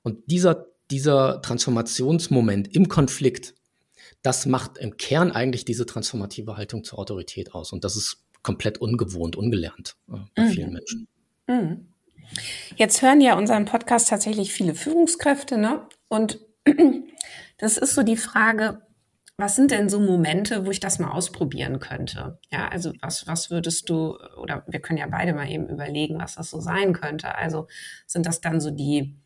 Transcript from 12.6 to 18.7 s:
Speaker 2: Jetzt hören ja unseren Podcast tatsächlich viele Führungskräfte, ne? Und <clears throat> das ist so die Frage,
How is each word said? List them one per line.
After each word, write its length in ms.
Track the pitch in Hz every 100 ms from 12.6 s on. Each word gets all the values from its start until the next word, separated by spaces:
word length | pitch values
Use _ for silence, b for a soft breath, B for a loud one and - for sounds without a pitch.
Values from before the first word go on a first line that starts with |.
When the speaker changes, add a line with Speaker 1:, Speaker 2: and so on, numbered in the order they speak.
| B -
Speaker 2:
Jetzt 260 | 208 -
hören 200 | 262 294
ja 160 | 262 185
unseren 280 | 208 220 208
Podcast 440 | 226 - 233 -
tatsächlich 440 | 208 214 214 196
viele 220 | - 180 160
Führungskräfte, 840 | 294 330 330 - 294 277 - 233
ne? 300 | 214 294 - - _
Und 300 | 220 220 - - _ -
<clears throat> 920 | 285 302 - - - - - - _
das 200 | 214 -
ist 180 | 262 -
so 80 |
die 140 | 220 226
Frage, 640 | - 208 220 220 220